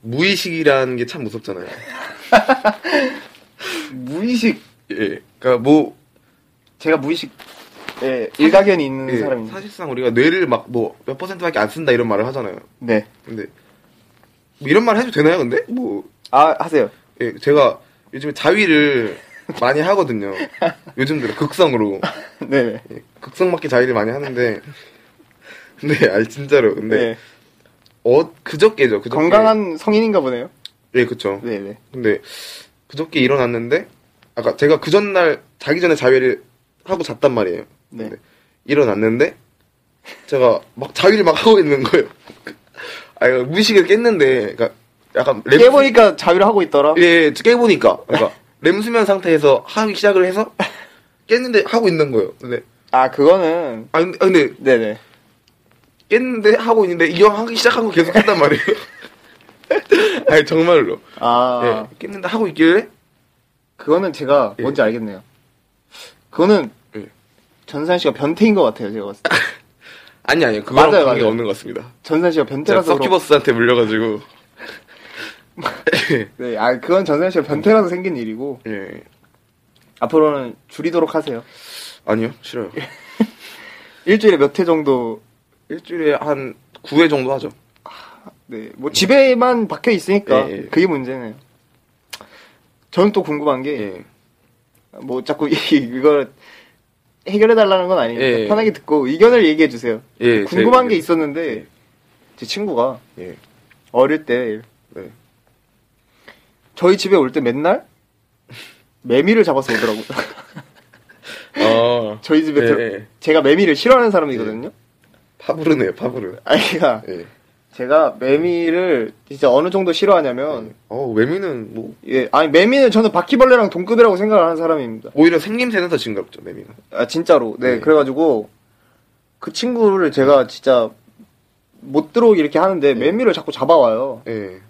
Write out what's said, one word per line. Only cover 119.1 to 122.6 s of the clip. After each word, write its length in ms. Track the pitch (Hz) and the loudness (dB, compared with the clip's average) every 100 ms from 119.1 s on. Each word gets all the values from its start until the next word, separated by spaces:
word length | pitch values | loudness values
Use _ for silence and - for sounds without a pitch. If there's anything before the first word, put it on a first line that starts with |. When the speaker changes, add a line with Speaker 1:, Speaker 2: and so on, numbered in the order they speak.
| _ _ | _ _
Speaker 2:
진짜 220 | 139 139 | -2 2
어느 160 | 127 175 | 2 2
정도 240 | 190 180 | -2 -2
싫어하냐면 760 | 165 202 185 143 123 147 135 110 | 0 2 2 2 -4 -6 -8 -12
Speaker 1:
예. 40 | - _ | -20 _
어, 240 | 117 135 | -10 -4
매미는 600 | 107 123 180 190 127 104 | -2 0 -2 -6 -10 -12
뭐 200 | 110 - - - | -14 -14 -18 -4
Speaker 2:
예, 200 | 131 123 | -4 0
아니, 160 | 139 160 | 0 4
매미는 420 | 151 | 4